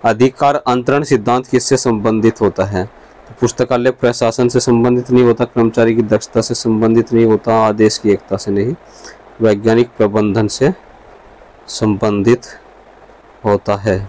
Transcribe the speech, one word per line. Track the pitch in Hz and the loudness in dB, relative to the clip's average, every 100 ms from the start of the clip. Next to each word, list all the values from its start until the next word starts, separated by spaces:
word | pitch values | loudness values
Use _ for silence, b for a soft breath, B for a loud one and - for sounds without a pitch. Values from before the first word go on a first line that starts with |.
| 117 | -2
अधिकार | 110 127 - 143 143 | 2 0 2 0 0
अंतरण | - 123 123 139 | -2 -2 0 -2
सिद्धांत | 151 127 104 143 127 | 0 -2 0 -2 0
किससे | 127 - 131 | -2 0 -2
संबंधित | 123 110 110 110 110 - | 0 0 0 2 0 2
होता | 104 - | -2 0
है? | 95 95 95 - B B - | -4 -4 -6 -10 B B -20
तो | 113 | -4
पुस्तकालय | 120 - 123 123 123 | -4 -2 -2 0 0
प्रशासन | 127 120 120 117 113 123 | 0 -2 0 -2 0 0
से | 123 | 0
संबंधित | - 117 120 123 120 | 0 2 2 0 0
नहीं | 123 | 2
होता, | 123 113 120 | 4 2 -2
कर्मचारी | - 117 113 113 113 | 0 0 2 0 0
की | |
दक्षता | 107 107 - 117 | 0 -2 -2 -4
से | 110 | -4
संबंधित | 120 117 110 113 113 113 | -4 -2 0 2 2 2
नहीं | 117 113 | 2 2
होता, | 107 117 113 110 | 2 0 0 0
आदेश | 107 107 - | 2 0 2
की | 107 | -2
एकता | 98 - 95 | -2 -2 -8
से | - | -4
नहीं, | 101 98 175 B B B B - - | -4 -2 -6 B B B B -20 -2
वैज्ञानिक | 110 101 110 113 120 - | 0 0 2 2 0 0
प्रबंधन | 107 107 107 101 104 | 0 0 0 0 -2
से | - 135 185 - - - - - - - - - | 0 -2 -2 -12 -20 -20 -20 -20 -20 -20 -20 -16
संबंधित | - 110 101 110 104 101 123 - - - - - - - - - - 110 | -4 -2 -2 -2 0 0 0 -2 -20 -20 -20 -20 -20 -20 -20 -20 -8 -2
होता | 104 - 101 | -2 -2 -4
है। | 104 95 | -2 -4